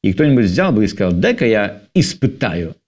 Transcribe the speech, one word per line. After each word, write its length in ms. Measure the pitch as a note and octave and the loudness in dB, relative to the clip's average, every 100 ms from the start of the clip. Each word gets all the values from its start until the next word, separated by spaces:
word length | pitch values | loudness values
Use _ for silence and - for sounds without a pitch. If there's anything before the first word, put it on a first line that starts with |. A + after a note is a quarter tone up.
и 100 | - | -2
кто-нибудь 320 | - D3+ B2+ G#2 | 2 2 4 2
взял 260 | F#2+ F#3 | 0 0
бы 140 | A2 G2+ | 0 0
и 20 | |
сказал: 240 | - F#2 | -2 -2
«Дай-ка 320 | F2 G#3+ A#3+ A#2+ | 0 0 0 0
я 360 | G#2+ G2+ - _ | 0 0 -6 _
испытаю 800 | F#3 - - B2 - A#2 E2 E2 - | -2 -2 -2 -4 -2 -6 -4 -8 -12